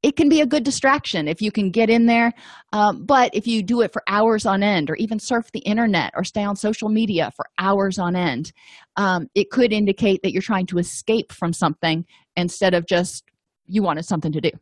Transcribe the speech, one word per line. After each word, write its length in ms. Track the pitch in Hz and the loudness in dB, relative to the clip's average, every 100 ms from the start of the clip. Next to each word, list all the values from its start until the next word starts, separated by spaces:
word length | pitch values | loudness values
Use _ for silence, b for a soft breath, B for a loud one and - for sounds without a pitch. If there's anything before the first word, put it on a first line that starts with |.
it 120 | 294 285 | 0 2
can 140 | 294 | 4
be 120 | 320 | 4
a 40 | 294 | 2
good 180 | 302 | 0
distraction 640 | 240 - 269 277 - 180 151 | 0 0 2 2 0 -4 -4
if 140 | 165 | -2
you 100 | 214 | -2
can 200 | 214 196 | -2 0
get 180 | 190 226 | 2 4
in 160 | 233 233 | 4 4
there, 260 | 233 233 - B B _ | 4 2 -2 B B _
um, 340 | 208 208 - 180 | 2 2 0 2
but 240 | 269 247 | 4 4
if 140 | 208 233 | 0 -2
you 160 | 226 | -2
do 180 | 185 233 | 0 0
it 100 | 220 | 0
for 120 | - - | -2 -2
hours 380 | 202 226 214 214 | 2 2 2 0
on 160 | 196 | 0
end 260 | 202 190 147 | 2 0 -2
or 60 | - | -4
even 240 | 220 220 | -4 -4
surf 320 | - 233 226 | -2 -4 -4
the 80 | 226 | -8
internet 520 | - 214 233 175 131 - | -4 0 2 0 -2 -4
or 80 | |
stay 200 | 185 214 | -6 -4
on 120 | 202 202 | -4 -2
social 340 | 214 220 214 | -4 -4 -2
media 420 | 214 226 175 143 - | 0 0 0 -2 -6
for 100 | - - | -10 -4
hours 380 | 190 196 196 185 | 0 0 0 -2
on 180 | 175 180 | -2 0
end, 360 | 175 127 160 B B B B - | -2 -2 -8 B B B B -4
um, 320 | 196 180 151 - | -2 -2 -2 -2
it 140 | 196 | 0
could 220 | - 240 | 2 2
indicate 480 | 214 202 196 202 190 | 2 0 2 2 2
that 80 | 190 | 0
you're 100 | 196 | -4
trying 260 | - 196 185 | -2 -2 -2
to 100 | 175 | -2
escape 540 | 175 - - 226 - | -4 -6 -2 -2 -4
from 200 | - 170 | -6 -6
something 540 | 170 170 156 165 160 - b b - | -2 -2 -2 -2 -2 -6 b b -6
instead 380 | 175 - 190 | -6 0 2
of 120 | 180 170 | 2 0
just 360 | 175 185 - _ _ _ _ - | 0 -2 -8 _ _ _ _ -4
you 180 | 196 | -2
wanted 220 | 196 151 175 | 0 -2 -4
something 260 | 170 156 | -4 -2
to 100 | 151 | -2
do. 100 | 160 - | -2 -4